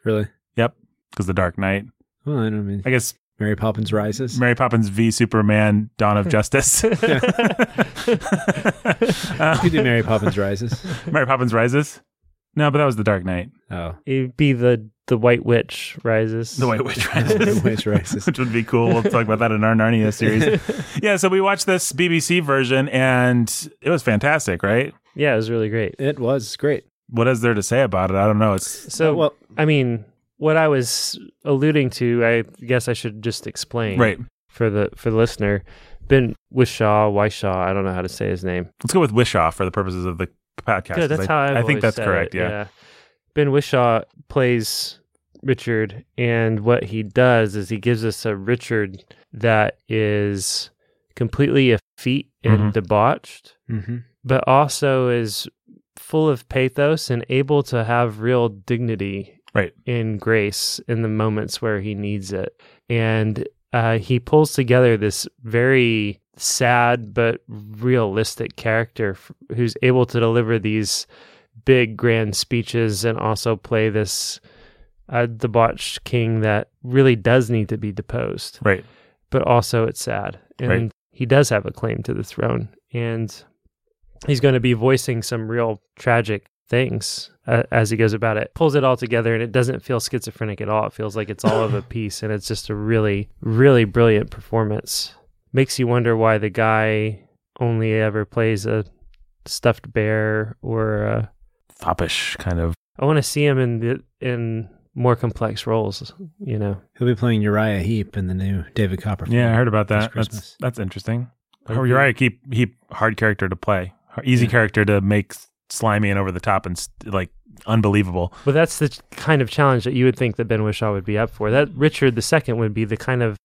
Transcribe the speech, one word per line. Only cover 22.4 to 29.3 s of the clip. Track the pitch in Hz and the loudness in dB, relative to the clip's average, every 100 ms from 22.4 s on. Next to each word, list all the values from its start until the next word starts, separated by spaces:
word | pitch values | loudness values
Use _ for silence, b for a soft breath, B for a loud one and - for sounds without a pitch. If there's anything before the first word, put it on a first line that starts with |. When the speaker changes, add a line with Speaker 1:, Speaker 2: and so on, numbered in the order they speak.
Speaker 2:
version, | 143 135 123 131 139 | 2 2 4 2 2
and | 131 131 123 123 123 113 - 156 - | 2 4 4 4 4 2 -2 -10 -6
it | 143 | -2
was | 165 | 0
fantastic, | - 104 143 151 107 87 | 2 2 2 0 0 -2
right? | 98 117 147 - _ - | 2 2 0 -8 _ -2
Speaker 3:
Yeah, | 143 | 0
it | 113 | 2
was | 110 | 0
really | 117 107 | -2 -2
great. | 113 98 - | -2 -4 -2
Speaker 1:
It | 135 143 | -4 -2
was | 120 135 107 - | -2 -2 -4 -4
great. | 147 139 - _ - | -2 -2 -6 _ -6
Speaker 2:
What | 117 120 | 0 2
is | 120 | 2
there | 120 | 2
to | 104 | 2
say | 95 123 | 0 0
about | 107 92 92 | 2 0 0
it? | 98 | 2
I | 104 | 2
don't | 107 | 4
know. | 107 | 2
It's | 95 - - - | 0 -4 -12 -12
Speaker 3:
So, | - 160 | 0 0
Speaker 1:
Uh, | 156 | 2
well | 151 | 0